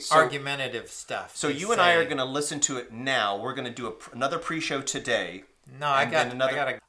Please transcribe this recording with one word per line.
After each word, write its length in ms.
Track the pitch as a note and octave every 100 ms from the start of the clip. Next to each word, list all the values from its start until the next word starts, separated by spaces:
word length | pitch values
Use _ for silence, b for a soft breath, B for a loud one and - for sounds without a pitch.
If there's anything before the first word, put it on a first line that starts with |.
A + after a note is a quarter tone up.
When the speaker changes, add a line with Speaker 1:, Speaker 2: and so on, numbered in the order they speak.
Speaker 1:
So 160 | - D3+
Speaker 2:
argumentative 760 | B2+ C#3 C#3 C#3 B2+ A2+ -
stuff. 460 | - - A2 F#2 -
Speaker 1:
So 120 | D3+
Speaker 2:
They 60 |
Speaker 1:
you 180 | C#3 G3
and 80 | A3
I 140 | F3
Speaker 2:
say 20 | E3+
Speaker 1:
are 80 | E3
gonna 160 | C#3
listen 360 | C3 C#3 C#3+ D3
to 160 | D3 C3
it 160 | A#2+
now. 440 | A2+ C3+ B2+ G#2 G2+
We're 180 | A#2+
gonna 160 | C3 B2
do 160 | A#2+ A2+
a 60 |
pr-, 220 | - -
another 240 | A#2+ C3+ E3
pre-show 440 | - E3 - C#3
today. 640 | C#3 C#3 C3+ A2 F2+ F2+ - _ - C3
Speaker 2:
No, 80 | D3
I 160 | C#3
Speaker 1:
And 100 | C3+
Speaker 2:
got, 120 | D#3+
Speaker 1:
then 80 | B2+
another 200 | B2 C3
Speaker 2:
I 20 | C#3
gotta, 240 | C3+ -